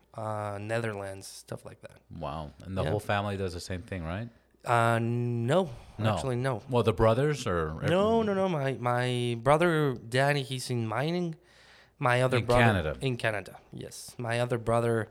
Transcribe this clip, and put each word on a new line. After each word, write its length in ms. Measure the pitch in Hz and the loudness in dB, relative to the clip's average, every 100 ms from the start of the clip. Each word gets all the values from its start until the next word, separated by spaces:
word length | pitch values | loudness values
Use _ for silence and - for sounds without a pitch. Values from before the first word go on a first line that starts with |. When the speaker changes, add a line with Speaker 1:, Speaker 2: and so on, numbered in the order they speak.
| _ - | _ -10
Speaker 1:
uh, 420 | 107 107 104 101 | -6 -6 -6 -6
Netherlands, 680 | 104 117 117 104 98 98 95 | -4 -2 -2 -4 -8 -10 -14
stuff 360 | - - - | -18 -12 -12
like 160 | 101 - | -12 -18
that. 160 | - - _ 85 | -20 -20 _ -10
Speaker 2:
Wow. 320 | 76 76 73 - 62 | -8 -6 -10 -12 -8
And 100 | 95 | -4
the 80 | |
Speaker 1:
Yeah. 60 | 78 | -2
Speaker 2:
whole 100 | 104 | -2
family 380 | 104 104 104 101 | -2 -2 -2 -4
does 160 | 95 | -6
the 60 | 87 | -6
same 240 | - 90 | -8 -10
thing, 200 | - 92 | -8 -8
right? 240 | 80 92 117 - _ _ - | -6 -8 -10 -14 _ _ 0
Speaker 1:
Uh, 320 | 120 117 117 | 4 4 2
no. 680 | 117 120 120 120 117 165 180 120 - - | 0 -2 -2 -2 0 2 0 -6 -16 -4
Speaker 2:
No. 140 | 110 98 | 0 0
Speaker 1:
Actually, 200 | 135 120 | -2 -2
no. 260 | 131 113 - | -2 -4 0
Speaker 2:
Well, 120 | 120 | 2
the 80 | 113 | 2
brothers 520 | 107 110 113 147 147 117 | 4 4 6 2 0 0
or 320 | 87 78 78 - | 0 0 -2 0
Speaker 1:
No, 360 | 175 208 226 | 2 4 2
no, 100 | 220 | 2
no. 160 | 196 190 | 0 0
My, 240 | 160 135 120 | 0 -2 -2
my 580 | 123 120 123 123 120 117 | 0 0 0 0 0 0
brother 520 | 120 151 175 160 147 | 4 6 6 4 2
Danny, 480 | 120 113 123 139 147 | -2 -2 2 2 2
he's 280 | 127 131 - | -2 -6 -4
in 160 | 123 113 | -2 0
mining. 480 | 110 151 175 175 160 _ - - - - _ | -2 -2 -2 -4 -6 _ -20 -20 -20 -20 _
My 220 | 135 123 | 2 4
other 140 | 127 123 | 4 2
Speaker 2:
In 80 | 107 | 4
Speaker 1:
brother 180 | 120 | 6
Speaker 2:
Canada. 340 | 117 98 78 69 | 6 4 0 -2
Speaker 1:
in 140 | 135 120 | -4 -2
Canada, 400 | 117 107 92 - - | -2 -4 -8 -16 -18
yes. 440 | 127 - - - - | -16 -14 -14 -16 -10
My 220 | 117 117 | -4 -2
other 180 | 123 123 | 0 -2
brother, 500 | 107 117 117 113 104 | 0 2 2 0 -2